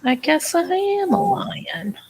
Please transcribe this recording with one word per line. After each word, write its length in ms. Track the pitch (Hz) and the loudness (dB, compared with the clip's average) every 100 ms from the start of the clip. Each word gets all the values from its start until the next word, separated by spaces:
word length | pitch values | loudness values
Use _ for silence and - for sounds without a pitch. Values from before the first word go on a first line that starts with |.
I 120 | 269 | 0
guess 400 | 254 - 311 - | 0 2 0 2
I 80 | 349 | -2
am 500 | 339 370 403 403 392 | 0 0 0 0 2
a 100 | - | 2
lion. 760 | 807 784 - - - - - - | 2 0 -2 -8 -10 -8 -8 -10